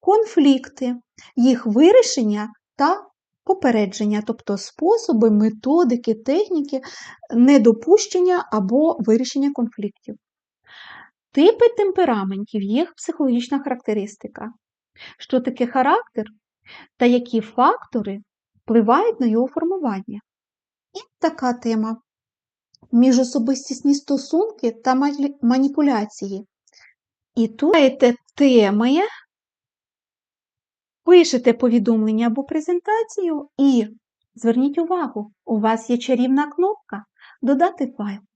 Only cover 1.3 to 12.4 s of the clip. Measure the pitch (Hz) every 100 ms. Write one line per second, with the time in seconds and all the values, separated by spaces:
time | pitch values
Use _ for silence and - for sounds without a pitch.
1.3 | - 240 247 233 208 320 494 466 - 214
2.3 | 208 214 - _ - 285 392 - _ _
3.3 | _ - 381 269 226 202 - 208 208 214
4.3 | 233 - 202 - - 330 453 453 233 226
5.3 | 208 220 220 254 320 311 247 233 220 226
6.3 | 302 415 349 285 262 262 - - - -
7.3 | 233 254 285 220 226 - 415 - 359 359
8.3 | 359 - 214 190 240 311 311 220 226 254
9.3 | 277 285 285 233 - 202 _ - 214 _
10.3 | _ _ _ _ - - - - _ _
11.3 | - 339 453 480 466 403 392 339 220 196
12.3 | 196